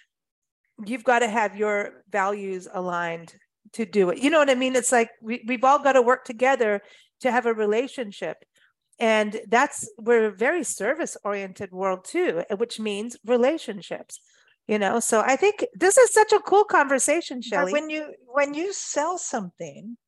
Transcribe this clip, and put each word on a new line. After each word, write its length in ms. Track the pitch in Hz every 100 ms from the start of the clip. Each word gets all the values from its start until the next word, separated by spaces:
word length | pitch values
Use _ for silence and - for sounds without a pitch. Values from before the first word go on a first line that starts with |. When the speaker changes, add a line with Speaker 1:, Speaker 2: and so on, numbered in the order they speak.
| _ _ _ _ _ _ _ -
Speaker 1:
Mm-hmm. 80 | 208
Speaker 2:
you've 160 | 254
gotta 240 | 254 240 240
have 260 | 226 208
your 480 | 196 214 202 208 - _
values 580 | 208 190 208 196 185 180
aligned 640 | 196 180 175 170 165 165 - _ _ _
to 100 | -
do 260 | 214 208 180
it. 80 | 165
You 120 | 262
know 80 | 320
what 120 | 277
I 40 |
mean? 200 | 254 262 254
It's 140 | -
like 180 | 247 226 -
we, 240 | 220 240 226
we've 160 | 247
all 140 | 262 294
gotta 240 | 277 262
work 220 | 240 254
together 560 | - 220 254 269 220 202 - - _ _
to 100 | 254
have 160 | 233 240
a 80 |
relationship. 800 | 220 208 214 269 - 214 - 165 - _ _ _ _ _ -
And 420 | 226 220 208 190 202
that's, 400 | 233 294 - - -
we're 280 | 220 233 220
a 40 | 190 247
very 180 | 349
service-oriented 1080 | 247 - 202 311 330 - 208 202 196 185 196
world 340 | 185 190 185
too, 380 | - 339 359 165 - 202
which 240 | 233 -
means 360 | 214 202 233 -
relationships, 960 | 208 247 247 320 - 202 - 165 - - _ _ _ _ -
you 120 | 214
know? 220 | 196 233
So 200 | - 220
I 160 | 214 269
think 280 | 403 415 -
this 220 | 190 359 523
is 140 | 466
such 200 | 440 427
a 80 | 427
cool 240 | - 392
conversation, 760 | 415 359 277 262 - 277 - 254
Speaker 3:
But 60 |
Speaker 2:
Shelley. 280 | 233 202 -
Speaker 3:
when 180 | 294 311
you, 240 | 311 302 - _
when 280 | 262 285
you 180 | 294 392
sell 460 | 381 - 294 311 359
something 800 | - 247 180 - 165 139 202 233